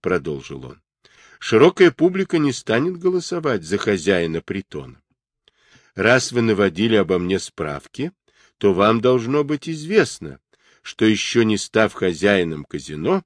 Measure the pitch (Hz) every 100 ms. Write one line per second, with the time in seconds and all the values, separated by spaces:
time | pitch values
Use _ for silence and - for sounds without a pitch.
0 | 90 90 71 71 - 69 64 - _ _
1 | _ _ _ _ - 113 160 - 175 -
2 | 170 185 190 170 143 123 - 113 165 175
3 | 185 180 - 175 156 110 78 98 - 98
4 | 80 92 85 80 - 95 - 76 65 62
5 | _ _ _ _ _ _ _ _ _ -
6 | 104 127 - 120 113 101 98 82 113 110
7 | 87 92 87 95 - - 78 71 - -
8 | 156 _ _ _ _ _ 101 90 104 113
9 | 123 127 113 143 143 147 - 160 151 214
10 | 131 - 78 67 _ _ _ _ - -
11 | 110 104 - 120 110 104 - 110 107 -
12 | 95 82 101 101 85 76 71 78 69 76
13 | 95 190